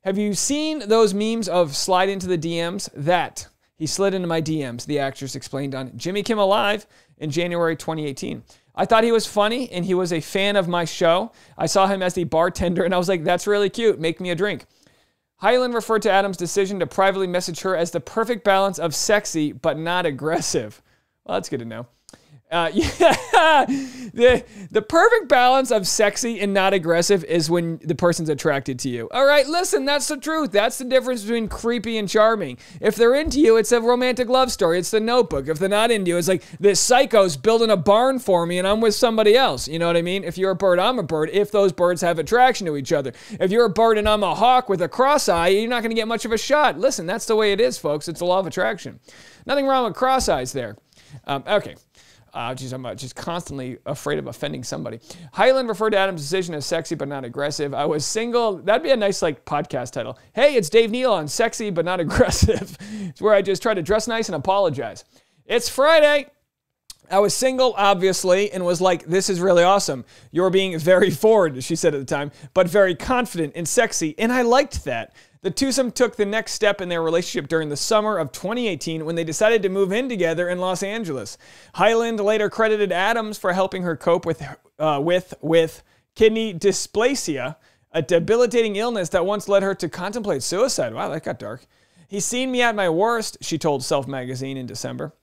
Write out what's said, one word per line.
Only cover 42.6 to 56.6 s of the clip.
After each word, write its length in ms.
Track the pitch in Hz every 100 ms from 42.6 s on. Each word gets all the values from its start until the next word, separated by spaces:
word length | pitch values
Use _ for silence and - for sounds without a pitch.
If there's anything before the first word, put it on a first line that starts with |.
to 120 | 175 147
each 140 | 131
other. 220 | 156 131 - - 208
If 120 | 185
you're 140 | 220
a 40 | 233
bird 300 | 180 226 214
and 100 | 214
I'm 140 | 214
a 100 | 190
hawk 360 | 156 233 254 247
with 120 | 185
a 80 | 180
cross 400 | - 269 294 -
eye, 200 | 170 175
you're 200 | 196 226
not 140 | 247
gonna 100 | 226
get 140 | 226 220
much 180 | 226
of 60 | 226
a 60 | 220
shot. 400 | - 294 269 156
Listen, 260 | 214 -
that's 220 | 170 220 -
the 80 |
way 160 | 220 214
it 100 | 202
is, 160 | 254 185
folks. 300 | 151 151 170
It's 140 | 156
the 40 |
law 140 | 175 185
of 80 | 175
attraction. 520 | - 180 208 - 95 - - - -
Nothing 220 | - 269 269
wrong 180 | 262
with 80 | 233
cross 340 | - 254 262 208
eyes 240 | 151 127
there. 260 | 135 113 107 _ _ _ 143 -
Um, 160 | 139 127
okay. 280 | 202 - - _ _ _ _ _
Uh, 220 | - 120
geez, 180 | 131 131
I'm, 120 | 127
uh, 80 | 123
just 220 | 104 131
constantly 640 | - - 170 - 139 127 123 -
afraid 320 | 143 147 151
of 80 | 131
offending 360 | 123 147 135
somebody. 360 | 120 143 120 113 - 175 160
Hyland 340 | - 233 262 240
referred 220 | 196 220
to 80 | 202
Adam's 240 | 196 175
decision 320 | 143 185 180
as 100 | 151